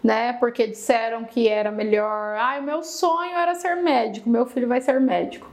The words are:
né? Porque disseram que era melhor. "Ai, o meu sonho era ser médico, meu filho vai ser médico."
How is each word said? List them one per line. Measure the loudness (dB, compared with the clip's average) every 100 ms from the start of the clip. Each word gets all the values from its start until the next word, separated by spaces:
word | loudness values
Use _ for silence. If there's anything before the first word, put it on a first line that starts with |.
né? | 4 2 0
Porque | 0 -2 0 -2
disseram | -2 0 2 2 -4
que | -4 2 2
era | 2 0
melhor. | -2 0 2 2 -2 -4 -2
"Ai, | -2 -2
o |
meu | -4 -6
sonho | -6 -2 0 0 -2 0
era | 0
ser | 0 -2 0
médico, | 2 2 0 -4 0
meu | 2 2
filho | -2 0
vai | 0
ser | 2 2
médico." | 2 2 -2 -8 -18